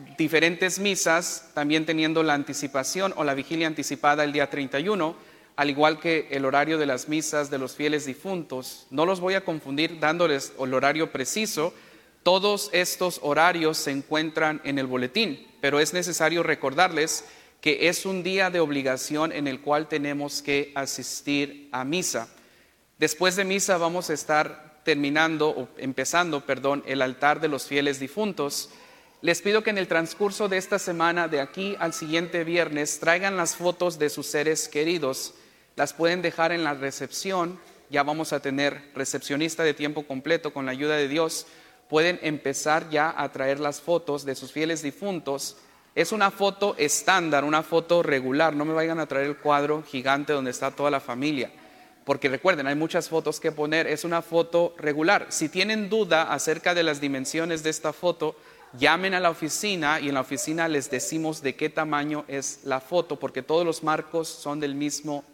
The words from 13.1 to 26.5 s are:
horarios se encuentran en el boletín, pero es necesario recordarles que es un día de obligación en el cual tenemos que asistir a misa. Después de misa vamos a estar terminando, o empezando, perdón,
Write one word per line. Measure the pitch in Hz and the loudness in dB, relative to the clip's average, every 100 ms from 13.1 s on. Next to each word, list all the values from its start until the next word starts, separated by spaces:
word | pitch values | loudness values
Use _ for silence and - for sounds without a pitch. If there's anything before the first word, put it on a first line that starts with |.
| - | -2
horarios | 147 143 170 175 156 156 | 0 4 6 4 0 0
se | - | -2
encuentran | 139 139 156 160 160 156 151 | -4 -2 -2 0 0 0 0
en | - 139 | -2 -2
el | 131 | 0
boletín, | 127 127 214 208 135 - - | -2 0 0 0 -2 -12 -4
pero | 139 147 | 2 4
es | 156 | 2
necesario | 180 175 160 156 170 | 0 -2 2 2 2
recordarles | 160 147 139 139 180 160 160 - - - - _ | 0 0 0 2 2 2 -2 -2 -8 -20 -20 _
que | 156 147 160 | 0 4 2
es | 175 | 2
un | 190 190 | -2 -2
día | 175 190 185 | 0 2 2
de | 175 | 2
obligación | 156 143 131 131 - 151 160 | 2 2 0 -2 -2 -2 -2
en | 143 143 | -2 -4
el | 127 | -4
cual | - 147 156 | 0 0 0
tenemos | 156 143 143 143 - | -2 -2 -4 -4 -6
que | - 143 143 | 0 0 0
asistir | 143 135 - 123 - - 143 143 - - | -4 -6 -6 -8 -8 -2 0 -2 -6 -10
a | 127 | -6
misa. | 131 180 175 120 113 - - _ _ _ _ - | -4 -2 -2 -4 -6 -14 -20 _ _ _ _ 0
Después | 151 - 185 180 | 0 4 2 2
de | 190 | 0
misa | 196 196 180 | 0 2 2
vamos | 170 175 175 | 2 0 -2
a | |
estar | 147 - 151 151 - - _ | -4 2 2 2 -4 -20 _
terminando, | - 147 143 151 160 156 151 | 0 2 2 2 2 2 0
o | 131 123 - | 0 -6 -8
empezando, | 131 131 131 170 175 147 | -6 -4 0 2 2 -2
perdón, | 139 | -2